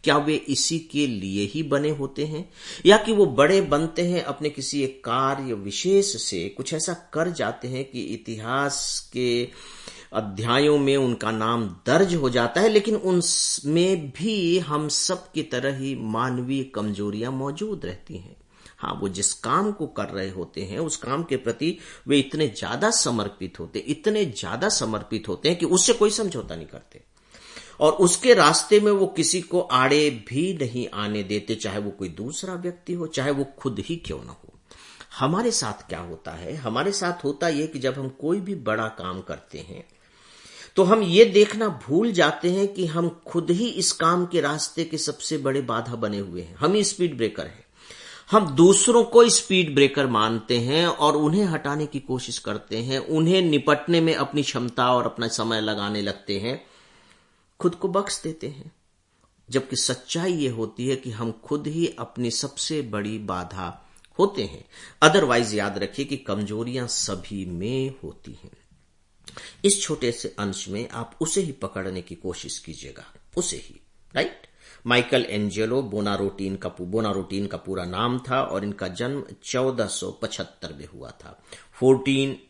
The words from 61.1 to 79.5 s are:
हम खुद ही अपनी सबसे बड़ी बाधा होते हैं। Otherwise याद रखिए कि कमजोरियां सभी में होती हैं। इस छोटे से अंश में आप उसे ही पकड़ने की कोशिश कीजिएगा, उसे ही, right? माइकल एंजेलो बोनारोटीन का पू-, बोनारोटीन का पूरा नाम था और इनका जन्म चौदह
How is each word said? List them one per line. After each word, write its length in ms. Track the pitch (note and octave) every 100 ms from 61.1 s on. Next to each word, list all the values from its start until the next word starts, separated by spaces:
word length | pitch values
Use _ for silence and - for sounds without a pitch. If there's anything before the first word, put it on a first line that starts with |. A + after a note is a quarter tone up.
हम 200 | G#2+ A#2
खुद 360 | G#2+ - D3 D3
ही 280 | D#3 E3 -
अपनी 320 | A#2 - A#2+
सबसे 500 | - C3+ - - D#3
बड़ी 360 | B2 G#2 G#2 A2
बाधा 720 | G2+ F2+ F2 F#2+ F2 F2 - - _ -
होते 240 | G3 G3
हैं। 220 | F#2 D2 - - - -
Otherwise 500 | D#3 F3+ D3 A#2+ A2+
याद 240 | G#2 G2+ G2
रखिए 280 | G2 - C#3
कि 120 | C3+
कमजोरियां 720 | - G#2 G2+ G#2+ A#2+ B2+ A#2+
सभी 580 | - - F#2+ - G2+ F2+
में 480 | E2+ G#2 C3 C3+ C3
होती 360 | D#2 - - A#1
हैं। 140 | - - _ _ _ _ _ _ - - - - G3
इस 160 | G3
छोटे 300 | - D3+ A#2+
से 240 | A#2 - -
अंश 300 | G2+ F#2+ F#2
में 200 | G2+ A#2+
आप 260 | A2+ A#2 -
उसे 200 | D#3+ G3
ही 100 | E3+
पकड़ने 500 | C3 F#2+ G2 F#2+ F#2
की 140 | F2 E2
कोशिश 440 | F#2 F2 C#2 -
कीजिएगा, 460 | D#2+ D2+ C#2 - - - - -
उसे 200 | - B1+
ही, 240 | - - _ _ _ C3
right? 340 | - - - _ - - A#2
माइकल 380 | B2 B2 C3+ -
एंजेलो 520 | G#2 G#2 G2 A2 C3
बोनारोटीन 720 | A#2 G#2 G2+ G2 G2 - F#2+ F#2+
का 140 | F2
पू-, 180 | - F2+
बोनारोटीन 600 | A2 A2 G2 F2 G2 G2+
का 100 | E2+
पूरा 280 | - F#2+ F2+
नाम 340 | F#2 A#2+ B2
था 240 | B2+ C3
और 200 | - G2
इनका 240 | G2+ G2 F#2
जन्म 360 | F2+ B2 C#3+ - -
चौदह 440 | -